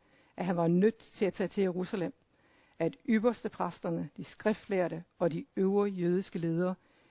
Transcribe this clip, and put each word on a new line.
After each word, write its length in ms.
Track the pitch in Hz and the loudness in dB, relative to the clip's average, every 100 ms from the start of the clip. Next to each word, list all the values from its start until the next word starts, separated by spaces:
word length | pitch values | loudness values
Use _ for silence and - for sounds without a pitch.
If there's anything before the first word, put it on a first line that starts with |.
| _ _ _ - | _ _ _ -6
at 80 | 180 | -2
han 120 | 175 | 2
var 100 | 170 | 4
nødt 300 | 175 214 - | 6 4 2
til 280 | - - 190 | -8 -2 -2
at 80 | |
tage 140 | - 180 | 0 -4
til 140 | - | 0
Jerusalem, 520 | 190 175 180 208 165 - _ _ _ _ _ _ | 0 0 -4 -4 -4 -6 _ _ _ _ _ _
at 180 | 165 - - | -2 -2 0
ypperstepræsterne, 1000 | 220 233 214 208 - 180 - 185 170 160 - | 2 2 0 -6 -4 -6 -4 -4 -4 -6 -10
de 60 | |
skriftlærde 800 | - - 214 220 - 196 170 170 - _ | -14 -2 -2 -2 -2 0 0 -4 -12 _
og 120 | 175 | 0
de 140 | 165 - - | 0 -6 0
øvrige 400 | 190 202 202 185 | 2 2 2 0
jødiske 440 | 175 180 190 180 | 0 0 0 -4
ledere 360 | 165 165 180 185 _ _ _ | -2 0 0 -2 _ _ _